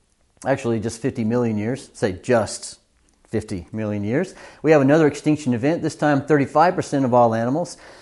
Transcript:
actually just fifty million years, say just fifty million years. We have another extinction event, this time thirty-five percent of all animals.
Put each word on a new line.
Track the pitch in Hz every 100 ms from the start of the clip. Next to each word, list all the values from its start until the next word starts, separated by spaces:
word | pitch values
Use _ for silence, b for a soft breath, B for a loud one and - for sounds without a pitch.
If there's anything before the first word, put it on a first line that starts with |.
| _ _ _ _ 98
actually | 135 117 113
just | 107 -
fifty | 135 -
million | 110 123 120 107
years, | 110 131 -
say | - 113
just | 90 - 120 104 - - - _ _ _ _ _
fifty | 110 104 95 80
million | 110 107 104
years. | 101 127 185 B B B
We | 147
have | 156
another | 135 156 151
extinction | 139 151 147 -
event, | 123 135 170
this | 165
time | - 151 143 -
thirty-five | 151 131 151 170
percent | 180 139 143
of | 135
all | 123 120
animals. | 113 117 147 175 - B B